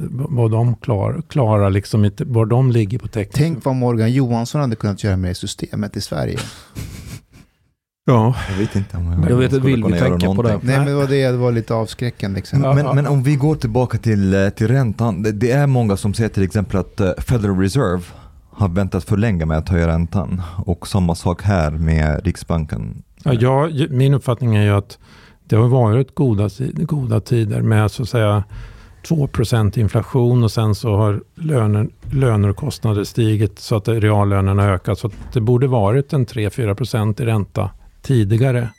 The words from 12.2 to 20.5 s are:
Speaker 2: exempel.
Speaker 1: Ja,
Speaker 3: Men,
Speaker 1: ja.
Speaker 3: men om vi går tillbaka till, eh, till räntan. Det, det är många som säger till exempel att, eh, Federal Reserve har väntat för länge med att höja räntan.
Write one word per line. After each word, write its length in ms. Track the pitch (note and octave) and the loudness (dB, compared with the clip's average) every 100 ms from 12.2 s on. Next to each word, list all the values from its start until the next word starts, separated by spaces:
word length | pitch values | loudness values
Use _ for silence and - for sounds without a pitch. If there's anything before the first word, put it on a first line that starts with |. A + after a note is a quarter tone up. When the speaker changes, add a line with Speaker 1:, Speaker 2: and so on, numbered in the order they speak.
| G#2 G2 | -6 -6
Speaker 2:
exempel. 300 | - C#3+ C#3 | -2 0 2
Speaker 1:
Ja, 60 | |
Speaker 3:
Men, 100 | C3+ | 2
Speaker 1:
ja. 80 | D3 | 2
Speaker 3:
men 140 | C3+ C#3 | 0 2
om 160 | C#3+ | 2
vi 140 | C3 C#3+ | 2 2
går 180 | D3 | 2
tillbaka 440 | D#3 A#2+ A2+ B2 A2 | 0 -2 0 0 0
till, 360 | A#2 G#2 F#2+ | 0 2 4
eh, 140 | G2 G2 | 4 2
till 200 | - A2 | 0 0
räntan. 540 | C3+ B2 G2 A#2 F2 | 2 0 0 -2 0
Det, 100 | G#2+ | -2
det 180 | G#2 A#2 | 0 0
är 160 | C3+ C#3+ | 2 2
många 300 | B2+ A2+ G2 | 2 2 0
som 180 | G#2+ | -2
säger 140 | G2 A2 | 0 -2
till 120 | - | 0
exempel 380 | F#2+ A2 F#2 G2 | 0 0 -2 -2
att, 200 | F2 - | -4 -2
eh, 100 | F#2+ - | 0 0
Federal 400 | - B2 G2+ F#2 | -2 0 0 0
Reserve 440 | F#2+ A2+ G#2 F2+ F2 - - - - | 0 0 0 -2 -6 -16 -20 -20 -20
har 180 | - G2+ | -2 0
väntat 360 | E2+ F#2+ F#2+ | 0 -2 -2
för 120 | - G2+ | -2 0
länge 280 | A#2 F2+ | 2 0
med 140 | D#2 D#2+ | 0 0
att 100 | - | 0
höja 180 | F2+ E2+ | 2 2
räntan. 540 | E2 E2+ G#2 D#2+ F2+ E2+ | 2 0 -2 -4 -6 -6